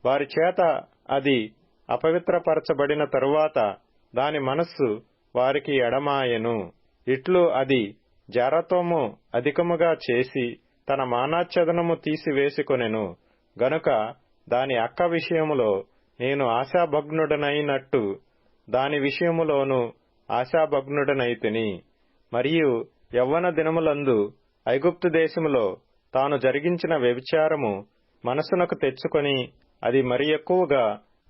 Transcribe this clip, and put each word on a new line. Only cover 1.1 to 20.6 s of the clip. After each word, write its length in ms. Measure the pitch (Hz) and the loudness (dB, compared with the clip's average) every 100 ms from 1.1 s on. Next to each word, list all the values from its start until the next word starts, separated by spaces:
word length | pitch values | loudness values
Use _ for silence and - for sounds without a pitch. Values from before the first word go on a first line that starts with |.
| 135 135 131 107 _ _ _ - | -2 2 0 -2 _ _ _ -6
అపవిత్రపరచబడిన 1120 | 120 160 170 170 175 170 156 - 143 143 151 147 | -2 0 0 0 0 2 0 0 -2 0 0 0
తరువాత 680 | 139 135 151 156 139 107 95 _ _ _ 120 | 0 2 2 2 2 0 -2 _ _ _ -2
దాని 240 | 139 151 | -2 -2
మనస్సు 640 | 131 143 170 - 135 107 _ _ _ 123 | -2 -2 -4 -2 -2 -2 _ _ _ 0
వారికి 400 | 127 139 139 139 | 0 0 0 0
ఎడమాయెను. 960 | 120 127 143 139 131 117 113 117 87 _ _ _ - | 2 0 0 -2 0 -2 -2 -4 -6 _ _ _ -4
ఇట్లు 320 | 131 131 180 | -2 2 4
అది 560 | 170 127 131 135 101 107 _ _ - | 4 2 0 0 0 -8 _ _ -4
జారత్వము 880 | 117 123 156 170 180 175 170 120 - _ 117 | 0 2 0 0 0 2 0 -2 -6 _ -2
అధికముగా 560 | 131 143 175 170 170 | -2 0 0 2 2
చేసి 520 | 156 - 120 131 139 120 - _ _ - | 0 0 0 0 -2 -4 -6 _ _ -4
తన 160 | 139 | -2
మానాచ్ఛేదనము 920 | 127 120 135 165 175 - 165 170 170 165 | 0 -2 0 -2 0 0 2 2 0 -2
తీసివేసుకొనెను. 1200 | - 156 - 139 143 143 143 131 117 110 98 85 _ _ _ - | -2 -4 -2 0 0 -2 -2 0 0 -2 -4 -8 _ _ _ -2
గనుక 500 | 123 156 156 120 107 127 _ _ - | 0 0 0 0 -2 -8 _ _ -4
దాని 280 | 120 135 123 | -2 0 0
అక్క 260 | 117 - | -2 0
విషయములో 800 | 175 170 165 165 156 143 110 98 - _ _ _ | 0 0 -2 -2 0 2 2 0 -4 _ _ _
నేను 260 | 123 139 131 | -4 0 0
ఆశాభగ్నుడనైనట్టు 1700 | 117 135 180 170 147 147 160 156 151 143 147 147 139 135 135 104 98 _ _ _ _ - | 0 0 0 0 -2 -2 -2 0 0 0 -2 -2 -2 0 -2 -2 -6 _ _ _ _ -4
దాని 300 | 123 135 147 | -2 0 0
విషయములోను 960 | 139 135 170 165 160 143 139 131 117 - _ _ _ | -2 0 0 0 0 0 2 0 -2 -8 _ _ _
ఆశాభగ్నుడనైతిని. 1500 | 110 127 165 | -4 0 2